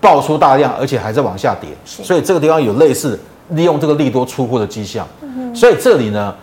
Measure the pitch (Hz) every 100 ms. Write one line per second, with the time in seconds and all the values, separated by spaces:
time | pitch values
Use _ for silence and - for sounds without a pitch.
0 | 208 151 135 151 156 135 139 - 135 127
1 | 107 110 123 95 131 98 76 71 - -
2 | 196 180 151 180 147 160 127 104 156 -
3 | 151 101 - - - 160 170 147 151 147
4 | 139 123 127 - 123 123 104 - 101 110
5 | 90 - 294 254 254 233 233 202 262 180
6 | 110 104 101 95